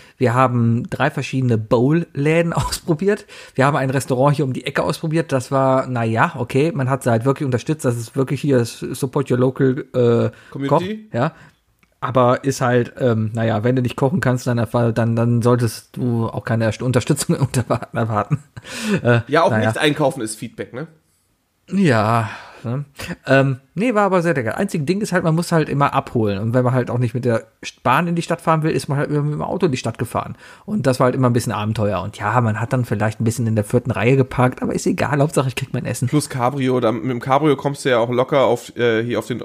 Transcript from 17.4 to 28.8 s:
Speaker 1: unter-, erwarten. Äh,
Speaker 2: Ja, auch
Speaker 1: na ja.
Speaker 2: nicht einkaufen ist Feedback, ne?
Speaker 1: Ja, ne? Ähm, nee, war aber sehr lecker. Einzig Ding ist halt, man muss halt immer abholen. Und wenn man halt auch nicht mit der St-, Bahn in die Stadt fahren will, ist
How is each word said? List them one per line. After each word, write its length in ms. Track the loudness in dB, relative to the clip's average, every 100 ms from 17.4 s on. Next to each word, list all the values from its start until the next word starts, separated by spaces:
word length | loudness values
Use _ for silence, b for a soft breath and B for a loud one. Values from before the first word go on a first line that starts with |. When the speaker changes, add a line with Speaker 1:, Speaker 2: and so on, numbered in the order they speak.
Speaker 1:
unter-, 480 | 0 -2 0 -2 -2
erwarten. 500 | -4 0 0 0 -4 -6 -20 B -8 -2 0
Äh, 180 | 2 2 2
Speaker 2:
Ja, 140 | 2
auch 60 | 4
Speaker 1:
na 120 | 2
ja. 60 | 0
Speaker 2:
nicht 100 | 0
einkaufen 420 | 0 2 0 0
ist 160 | -8 -8
Feedback, 380 | -12 -12 -12
ne? 140 | -10 -12 _ _ _ _ _ _ _ -6
Speaker 1:
Ja, 640 | 2 4 4 4 2 -2 B B B
ne? 220 | -8 -6 -8 B B -8 2
Ähm, 320 | 4 4 0 _
nee, 180 | -4 0
war 120 | 2
aber 180 | 2 2
sehr 120 | 2
lecker. 220 | 0 0 -2
Einzig 300 | -2 -2 -2
Ding 140 | -2
ist 100 | 0
halt, 120 | 0
man 100 | 2
muss 160 | 0 2
halt 180 | 0 0
immer 260 | 0 0
abholen. 440 | 0 -2 0 0 0
Und 160 | 0
wenn 80 | 2
man 120 | 2
halt 160 | 0 0
auch 80 | 0
nicht 140 | -2
mit 120 | 0
der 240 | 0 0 -4 -16
St-, 180 | -16 -4
Bahn 240 | 2 2 2
in 80 |
die 80 | -2
Stadt 180 | -2 -2
fahren 220 | 0 0
will, 80 | 2
ist 160 | -2